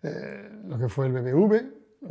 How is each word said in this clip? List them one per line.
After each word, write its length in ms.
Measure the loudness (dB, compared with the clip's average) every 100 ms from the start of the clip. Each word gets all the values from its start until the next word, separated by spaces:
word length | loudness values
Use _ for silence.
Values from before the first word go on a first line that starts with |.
eh, 440 | -8 -8 -10 -12 -16 -16
lo 140 | -10 -4
que 100 | -2
fue 180 | 0 0
el 60 |
B 80 | 0
B 140 | 2
V, 220 | 4 6 6
eh, 160 | 2 -14 _ _ -12